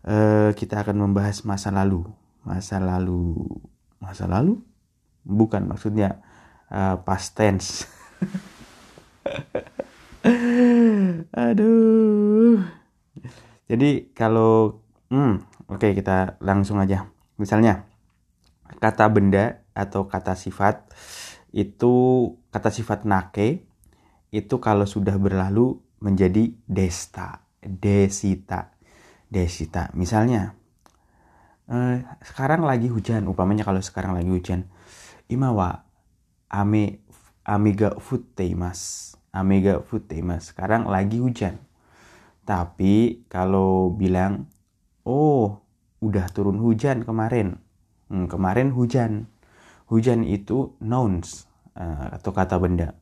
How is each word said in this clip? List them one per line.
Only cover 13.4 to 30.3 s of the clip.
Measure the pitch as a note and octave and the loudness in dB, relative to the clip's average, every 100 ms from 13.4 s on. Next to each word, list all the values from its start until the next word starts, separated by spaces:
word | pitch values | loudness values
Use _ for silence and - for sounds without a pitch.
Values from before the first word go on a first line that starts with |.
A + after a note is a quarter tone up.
| - _ | -20 _
Jadi | _ A#2 C#3+ C#3 - | _ 2 2 2 -6
kalau, | - A2+ A2+ A2+ A2 G#2+ G#2 _ _ _ | -2 2 4 6 6 4 -2 _ _ _
hmm, | C3 C#3 F#2+ - _ - | 2 2 0 -4 _ -14
oke, | G2 G#2+ G2 | 0 0 2
kita | G2 F#2 F#2 - | 0 0 0 -4
langsung | F#2+ G2 G2 G#2 | 0 0 2 0
aja. | G2 G2 - _ _ - | 0 0 -4 _ _ -10
Misalnya, | G2+ A2 A#2 F#2+ - _ _ _ _ _ _ _ _ - | 0 4 4 2 -6 _ _ _ _ _ _ _ _ -2
kata | A2 G#2+ A2 | -2 4 4
benda | G#2+ G2 G2 A2 - _ | 4 4 2 0 -4 _
atau | - G2 G2 G2 | -8 -6 -4 -6
kata | F#2 F#2 F#2 | -6 -6 -8
sifat | - - G2 B2+ _ - - - - - _ | -10 0 0 0 _ -20 -20 -20 -20 -20 _
itu, | - G2+ - A#2+ B2 B2+ B2+ A#2+ - _ | -6 -6 0 2 4 4 2 0 -6 _
kata | G#2 G#2+ | -4 -4
sifat | G2+ A2 G#2 A2 | -4 -6 -4 0
nake | F#2+ F2+ - G#2+ F3 _ _ _ _ _ _ _ | 0 0 -2 0 0 _ _ _ _ _ _ _
itu | G#2 G2 B2+ | -8 -4 -4
kalau | A2+ G2+ | 0 2
sudah | G2+ G#2 F#2+ G2 | 0 -2 -2 0
berlalu | G2 F#2+ F#2+ G2+ B2+ - _ _ | 0 0 0 0 0 -2 _ _
menjadi | G#2 F#2+ F#2 G2+ A2+ - - | -2 2 2 2 0 -4 -6
desta, | F#2+ F#2 E2+ - - F2+ - _ _ | -2 -2 -4 -12 -14 -16 -16 _ _
desita, | G#2 F#2 G#2 G2+ G2 - G2+ F#2 - F2+ F2+ _ _ _ _ _ | -14 -4 2 4 2 0 -2 -2 -4 -10 -10 _ _ _ _ _
desita. | _ F#2+ E2+ - D#2 F2 F2 C#2+ | _ -2 -2 -4 -6 -6 -6 -4
Misalnya, | F2 G#2+ A#2 | 0 2 2